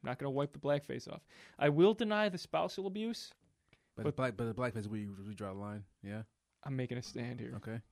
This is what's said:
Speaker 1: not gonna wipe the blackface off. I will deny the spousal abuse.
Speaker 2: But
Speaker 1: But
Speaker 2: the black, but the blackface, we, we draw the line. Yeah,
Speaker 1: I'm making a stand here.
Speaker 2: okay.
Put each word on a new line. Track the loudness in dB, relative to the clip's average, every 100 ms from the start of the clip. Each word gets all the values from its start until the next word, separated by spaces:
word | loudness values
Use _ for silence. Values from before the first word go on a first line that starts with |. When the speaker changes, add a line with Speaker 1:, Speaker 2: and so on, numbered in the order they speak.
Speaker 1:
not | -4 -2
gonna | 0
wipe | 0 0
the | 0
blackface | 2 2 0 -8 -6
off. | -14 _ -20 -20 4
I | 4
will | 8 8
deny | 8 2 2 2
the | 0
spousal | -2 0 0 -2 -6
abuse. | -2 -4 -4 -10 -18 _ _ _ _ _ -2
Speaker 2:
But |
Speaker 1:
But | -2
Speaker 2:
the | 2
black, | 0 2
but |
the | -2
blackface, | 2 0 0 -2
we, | -2 -4 -6 -8
we |
draw | -6 -6
the | -4
line. | -6 -6 -10 _
Yeah, | -8 -8 -8 _ _ _
Speaker 1:
I'm | -6 -2
making | -2 -4
a |
stand | -6 -6 -6 -6
here. | -6 -8
Speaker 2:
okay. | -6 -8 -10